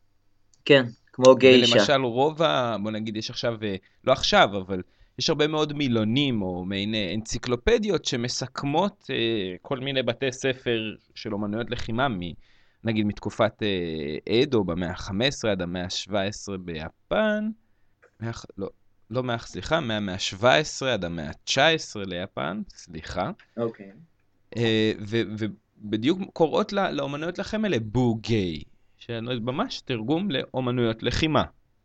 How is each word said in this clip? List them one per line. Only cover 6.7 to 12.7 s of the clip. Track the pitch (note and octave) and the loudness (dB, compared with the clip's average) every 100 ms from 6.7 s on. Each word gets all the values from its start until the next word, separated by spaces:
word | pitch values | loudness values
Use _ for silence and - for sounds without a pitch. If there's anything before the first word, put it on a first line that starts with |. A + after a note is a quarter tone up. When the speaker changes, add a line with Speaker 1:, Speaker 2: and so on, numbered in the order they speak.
| G2 G#2 A2 | -4 -2 -4
Speaker 2:
אה, | F#2 | -4
אנציקלופדיות, | G#2+ A2 A#2+ A#2+ B2 - A#3 G#3 D#3+ - | -6 -6 -6 -4 -2 2 0 2 -2 -2
שמסכמות, | B2+ A#2+ - B2+ - C#3+ D3+ G3+ - - | -2 -2 -4 -8 -6 -2 0 0 -2 -6
אה, | B2+ A2+ A2 F#2 F2+ | -2 0 0 -2 -6
כל | - C3 | -6 -6
מיני | C#3 C3 | -2 -2
בתי | A#2+ A#2 C3+ | -2 -2 -2
ספר | B2+ C3+ B2+ B2 A2+ A2 - _ - | -2 -2 -2 -2 -2 -2 -10 _ -12
של | A2+ | -8
אומנויות | G2+ G#2 G#2+ A2+ | -4 -4 -4 -4
לחימה, | A#2 - A2+ C#3 | -6 -4 -2 -2
מ-, | G2 F2 - - _ _ | -2 -6 -10 -18 _ _